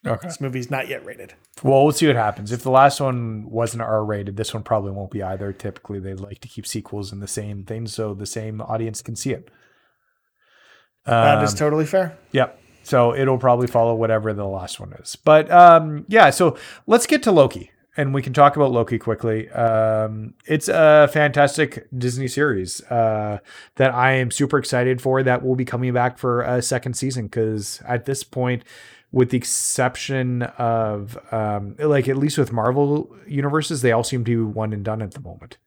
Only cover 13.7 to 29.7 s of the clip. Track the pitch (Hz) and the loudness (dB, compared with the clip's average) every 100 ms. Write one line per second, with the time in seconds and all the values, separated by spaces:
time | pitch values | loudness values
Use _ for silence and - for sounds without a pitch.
13.7 | 117 117 113 113 110 107 104 101 95 90 | 2 2 2 0 0 -2 -6 -6 -8 -10
14.7 | - 98 - - - - 156 156 175 175 | -14 -16 -18 -18 -4 4 4 8 10 10
15.7 | 165 156 147 - 214 156 - 175 - - | 10 4 -8 0 6 6 6 2 0 -14
16.7 | - - 226 - 302 - 180 131 - - | -18 2 2 4 0 4 6 4 2 -16
17.7 | _ _ - 139 139 131 131 143 147 139 | _ _ -6 -2 -2 -4 4 4 6 0
18.7 | 123 113 117 - 107 117 110 110 - 117 | 2 -2 -4 -4 -4 -2 -4 -6 -2 0
19.7 | 110 110 110 110 110 110 - - 156 - | 2 0 0 -2 -6 -12 -16 -4 -2 0
20.7 | 165 156 151 143 156 147 143 143 151 147 | 4 6 8 6 4 0 4 2 2 -2
21.7 | - - 127 123 123 131 - 147 104 92 | -4 -12 -6 -4 -4 -6 -2 0 -2 -6
22.7 | - - 120 113 107 107 101 _ - - | -12 -6 0 0 0 -4 -8 _ -20 -20
23.7 | - 135 123 127 131 123 - 143 147 - | 0 0 4 2 2 0 -2 0 0 0
24.7 | 127 123 127 131 131 127 123 131 127 123 | -2 0 0 0 0 0 0 0 -2 -2
25.7 | 120 127 123 123 123 131 120 123 123 120 | -4 -2 0 -2 -2 -2 -2 -2 -2 -2
26.7 | 127 131 120 131 127 104 117 110 107 101 | -4 -6 -6 -6 -6 -6 -4 -2 -2 -8
27.7 | - - 120 123 135 - - 123 123 - | -14 -6 -6 -4 -8 -8 -4 -2 -2 -8
28.7 | - - - _ 131 123 127 123 - - | -20 -20 -20 _ 0 2 0 -4 -6 -4